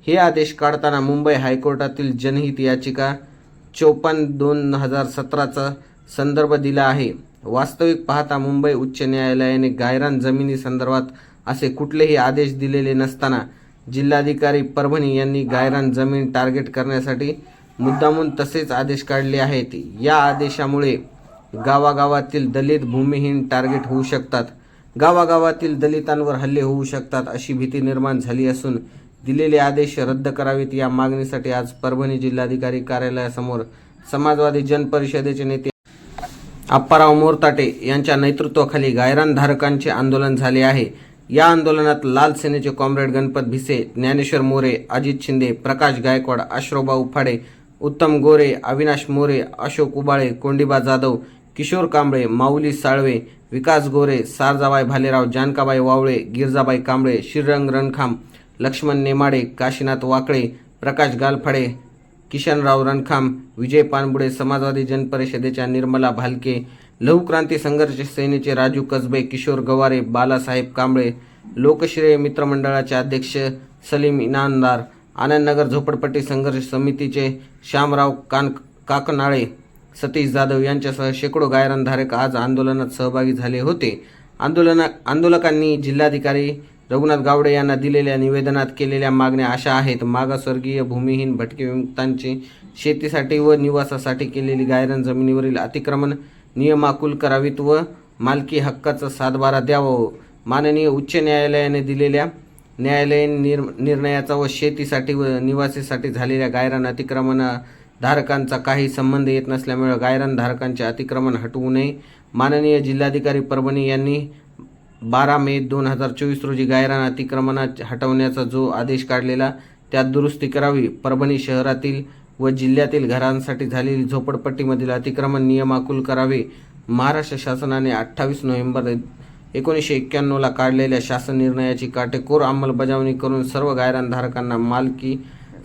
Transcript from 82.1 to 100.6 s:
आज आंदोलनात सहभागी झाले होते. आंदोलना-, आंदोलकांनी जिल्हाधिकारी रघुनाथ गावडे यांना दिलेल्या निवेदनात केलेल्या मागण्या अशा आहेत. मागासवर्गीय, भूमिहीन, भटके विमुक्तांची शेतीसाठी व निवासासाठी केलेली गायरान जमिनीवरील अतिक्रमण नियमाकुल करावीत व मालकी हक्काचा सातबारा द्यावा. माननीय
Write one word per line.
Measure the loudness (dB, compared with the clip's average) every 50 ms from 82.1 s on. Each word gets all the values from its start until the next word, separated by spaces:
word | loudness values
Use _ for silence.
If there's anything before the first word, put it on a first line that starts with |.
| 0
आज | 0 0 0 0
आंदोलनात | -2 0 0 0 2 2 0 0 0 -2
सहभागी | -4 -4 -4 -4 -2 0 0 0 0 0
झाले | 0 -2 -2 -2 0
होते. | 0 0 0 0 -2 -2 -2 -4 -12 -20 -20 -20 -20 -20 -10 -4
आंदोलना-, | -4 0 2 4 4 6 6 4 2 2 -2 -6 -6
आंदोलकांनी | -2 0 2 4 4 4 4 4 2 2 2 2 2 0
जिल्हाधिकारी | 0 -2 -2 0 2 2 2 2 0 -2 0 0 0 0 -2 -4 -8 -14 -20 -20 -20 -8 -4
रघुनाथ | -2 0 2 2 2
गावडे | 2 2 2 4 4 4 4 4
यांना | 2 2 2 0
दिलेल्या | 0 0 2 2 2 2 2 0
निवेदनात | 0 0 2 0 0 0 0 0 0 -2 -2 -4
केलेल्या | -4 -4 -2 -2 0 0 2
मागण्या | 2 2 2 2 2 2 0
अशा | 0 -2 -2 -2 0
आहेत. | 0 2 2 0 -2 -2 -2
मागासवर्गीय, | -2 0 0 0 -2 -2 -4 -4 -4 -4 -4 -4 -4 -2 -2
भूमिहीन, | -2 -2 -4 -2 -2 0 0 0 0 -2 -2
भटके | -2 -4 -6 -6 -6 -6
विमुक्तांची | -4 -2 -4 -4 -6 -4 -4 -2 -2 -2 -2 -4 -6 -6 -6 -10 -16 -20 -20 -20 -20 -18 -6 -2
शेतीसाठी | -2 -2 0 -2 -2 -2 -2 -2 0 0 2
व | 6 6 4
निवासासाठी | 4 4 0 0 0 -2 -2 -6 -6 -4 -4 -4 -4 -6
केलेली | -6 -4 -4 -2 -2 0 0 0
गायरान | 2 2 2 2 0 -2 -2 -2
जमिनीवरील | -2 -2 0 2 2 2 2 0 0 -2
अतिक्रमण | -2 -4 -4 -6 -6 -4 -2 -2 0 0 -2 -4 -6 -10 -20 -20 -20 -20 -12 -4
नियमाकुल | 0 2 2 4 4 4 2 0 0 -2 -4 -4
करावीत | -2 0 0 0 2 0 -2 -4 -2
व | 2 2 2 2 2 -4 -10 -20 -20 _ _ _
मालकी | -2 -2 -2 -2 -2 -2 -2 -2
हक्काचा | -2 -2 -4 -4 -4 -4 -2 -2 -6 -10
सातबारा | -6 -4 -4 -2 0 2 0 2 2 0
द्यावा. | 2 2 2 2 2 2 2 0 0 -2 -4 -10 -20 -20 -20 -16 _
माननीय | -4 -2 0